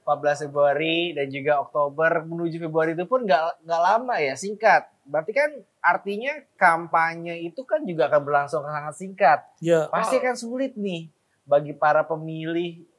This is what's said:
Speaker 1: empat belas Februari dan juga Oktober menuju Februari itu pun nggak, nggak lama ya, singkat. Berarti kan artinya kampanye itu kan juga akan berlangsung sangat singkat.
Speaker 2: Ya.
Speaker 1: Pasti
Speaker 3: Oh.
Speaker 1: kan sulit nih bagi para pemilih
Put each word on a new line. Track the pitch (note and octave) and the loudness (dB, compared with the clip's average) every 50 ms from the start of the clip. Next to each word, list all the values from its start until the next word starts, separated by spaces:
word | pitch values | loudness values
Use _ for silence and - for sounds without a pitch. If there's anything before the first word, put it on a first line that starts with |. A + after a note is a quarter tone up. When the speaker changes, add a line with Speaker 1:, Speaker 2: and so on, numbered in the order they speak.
Speaker 1:
empat | _ - D3 | _ -2 -2
belas | C#3 C#3+ D3 D3 D3 | 0 2 0 0 0
Februari | D#3 C#3+ C#3 C#3+ C#3+ C#3+ C#3 D3 D#3+ D#3+ E3 E3+ E3+ F3 | -4 -4 0 2 4 4 4 2 0 0 0 0 0 -2
dan | D#3+ C#3+ C#3+ C3+ | -2 -4 -4 -4
juga | C3+ C#3 C3+ D3 D3 C#3 | -4 -4 0 2 2 2
Oktober | C3+ - _ D3+ D3 C#3+ C#3 D3 D#3+ E3 E3+ E3+ | 0 -2 _ 0 0 0 0 0 2 2 2 0
menuju | D#3 E3 E3 E3+ E3+ E3+ D#3+ E3+ | -2 -4 -6 -4 -4 -4 -4 -6
Februari | E3+ D#3 D#3 E3 D#3+ D#3+ E3 | -8 -2 0 0 0 0 0
itu | E3 F3+ | -4 -4
pun | F3+ B3+ B3+ | -2 -2 -2
nggak, | B3 G3 F3+ D#3+ D#3+ E3+ - _ | 2 4 2 2 2 0 -6 _
nggak | D#3 D#3+ E3 E3 | _ -4 0 2
lama | E3+ F#3 G#3 A#3 B3+ B3 A#3 | 4 4 4 2 0 -2 -2
ya, | F#3 D3+ C3+ | -2 0 -2
singkat. | C3+ C3 F#3 G3+ G#3+ G3 - G#3+ F3+ D3+ - - _ _ | -2 -4 -6 -8 -8 2 4 6 6 6 4 -2 _ _
Berarti | _ C#3 C#3+ D#3 D#3+ - | _ -4 -4 -4 -4 -2
kan | A3 C4+ D4 D4+ D4+ B3+ G3 _ _ _ | 0 0 0 0 -2 -8 -18 _ _ _
artinya | - - - - - G3 G3+ G#3 A#3 C#4 D4+ D4+ - _ _ | 2 2 2 2 -2 -6 -6 -6 -6 -6 -8 -8 -12 _ _
kampanye | _ G3 F3 E3 E3 E3+ E3 - E3 E3 E3 E3 E3+ E3+ E3+ E3+ E3+ | _ 4 4 4 4 -2 0 0 2 2 0 -2 -6 -8 -10 -8 -8
itu | E3+ E3+ E3+ - | -10 -10 -10 -12
kan | C4 - D#4 D#4 | -6 -4 -4 -4
juga | D4 F#3 F3 D#3 D#3 C#3 | -4 -6 0 0 0 2
akan | C#3+ D3 | 2 0
berlangsung | C#3+ C#3 D3 C#3+ C#3+ C#3 - D#3 | 2 2 0 0 0 0 -4 -6
sangat | C#3 D3 D3+ D3+ D3 D3+ D3+ | -4 -4 -8 -8 -8 -8 -12
singkat. | - F#3 F#3+ G3 F#3 G3+ F3 D3+ C#3+ - - _ _ | -12 -14 -14 -2 2 4 4 4 4 0 -12 _ _
Speaker 2:
Ya. | E3 E3 E3+ D#3+ D#3 D#3 | 0 2 2 2 2 0
Speaker 1:
Pasti | - E3 A3 A3 B3+ | -2 -2 0 0 0
Speaker 3:
Oh. | B3+ | 0
Speaker 1:
kan | B3 B3+ | 0 0
sulit | B3 A#3+ A#3 A#3 A#3+ B3+ C4+ C4 | -4 -4 -8 -8 -6 -4 -6 -6
nih | - G#3+ G3+ G3 F3+ E3 E3 D#3+ _ _ _ _ _ _ _ | -6 -6 -6 -6 -6 -6 -10 -12 _ _ _ _ _ _ _
bagi | - C#3+ C#3+ D3+ D3 | 0 2 2 2 0
para | C#3+ - D#3 D3+ D3+ D#3 | -6 0 2 2 4 2
pemilih | D3+ - E3 D#3+ D#3 D#3+ D#3+ D#3+ D#3+ D#3+ E3+ E3+ F3 F3 E3 E3+ - _ _ | 2 0 -4 -6 -6 -8 -8 -6 -6 -4 -2 -2 -4 -4 -8 -12 -20 _ _